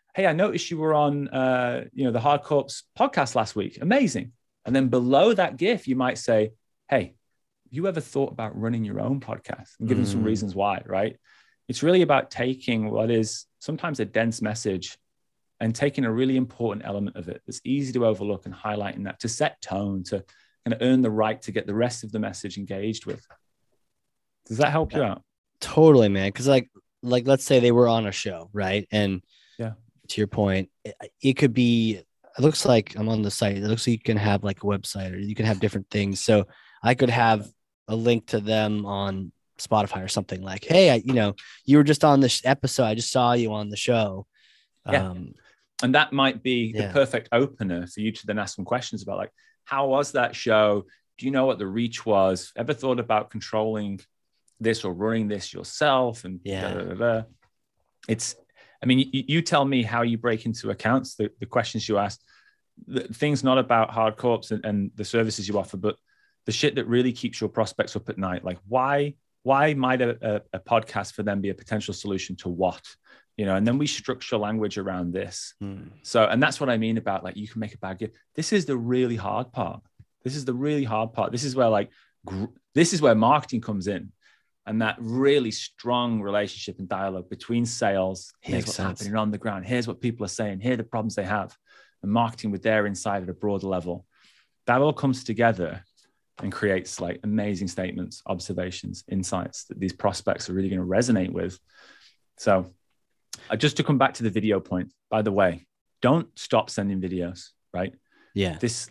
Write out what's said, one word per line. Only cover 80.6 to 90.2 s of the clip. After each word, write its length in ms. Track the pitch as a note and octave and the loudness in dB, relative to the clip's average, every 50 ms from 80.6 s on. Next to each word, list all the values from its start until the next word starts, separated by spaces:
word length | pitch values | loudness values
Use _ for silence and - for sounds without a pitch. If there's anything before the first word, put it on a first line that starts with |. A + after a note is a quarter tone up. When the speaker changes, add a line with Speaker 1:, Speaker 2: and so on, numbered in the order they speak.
| C#3 D3 D3+ D3 C3+ | -2 -2 0 0 0
Speaker 1:
hard 300 | A2 A2 G#2+ A2+ A2+ - | 0 0 -2 -2 -2 -2
part. 180 | A2+ G2+ - | -4 -4 -2
This 120 | A2+ A#2 C#3+ | -2 -4 -4
is 100 | C#3 B2+ | -2 0
where, 140 | C3 B2 A2+ | 2 2 4
like, 200 | A2 G2+ G#2 - _ _ _ _ _ _ - | 4 2 0 -2 _ _ _ _ _ _ -14
gr-, 200 | F2+ F#2 F#2+ G#2 B2+ - _ _ _ - | -10 -6 -6 -6 -8 -10 _ _ _ 2
this 160 | C#3+ F3 E3+ G#3 | 2 4 4 4
is 80 | D#3 | 4
where 140 | D3+ B2+ A2+ | 4 6 6
marketing 460 | G#2+ A2 - D3 D3 - - C3 A2+ | 6 6 4 4 2 2 -2 -6 -6
comes 260 | - - G#2 F#2+ F2+ G2+ | -4 -4 -4 -4 -4 -4
in, 240 | G2 F2+ F#2 F#2+ - _ _ _ _ _ _ _ _ _ _ | -4 -6 -8 -12 -18 _ _ _ _ _ _ _ _ _ _
and 160 | G#2+ G#2+ A2+ | -4 -2 -2
that 160 | A2+ A2 G#2 - | 0 -2 -2 -4
really 520 | A#2+ A2+ A#2 B2+ C3+ C#3 C#3+ C#3+ B2 A2 | -6 -4 -2 2 4 4 4 4 2 0
strong 680 | G#2+ - - - - - - A#2+ A#2+ B2 A#2+ A#2+ A2+ G#2+ | -4 -6 -10 -12 -14 -8 -4 -2 0 0 0 0 0 -2
relationship 580 | G2 G2+ G2+ G#2 G#2 G2 - - - G2+ F2+ - | -2 0 0 0 0 -2 -4 -10 -12 -12 -10 -10
and 100 | F#2+ F#2 | -8 -6
dialogue 400 | G2+ F#2+ G2 G2 F#2+ F#2 F2+ - | -4 -4 -4 -4 -4 -6 -8 -12
between 360 | F#2+ - - - A#2+ A#2+ A#2+ | -14 -14 -8 -4 -2 0 0
sales. 680 | A#2 - - A#2+ G2+ G2 F#2+ F#2+ F#2+ F#2+ F#2 - - - _ | -2 -2 -2 0 0 2 2 0 0 -2 -6 -12 -18 -20 _
Here's 140 | - - F#2 F2+ | -8 -4 -4 -4
Speaker 2:
Makes 100 | F2 - | -4 -4
Speaker 1:
what's 80 | - | -4
Speaker 2:
sense. 240 | - F#2+ F#2 F2+ - | -4 -4 -4 -4 -6
Speaker 1:
happening 180 | G2+ G2+ G#2+ A2 | -6 -4 -2 -2
on 140 | G#2+ G#2+ | 0 -2
the 60 | G#2 G2+ | -2 -4
ground. 280 | - A2+ G2+ F#2+ F#2 | -6 -6 -6 -6 -6
Here's 220 | G2 B2+ B2 A2+ A2+ | -4 -4 -2 -2 -4
what 140 | F2+ - | -6 -4
people 240 | - A#2+ A2+ A#2 | -4 -4 -4 -4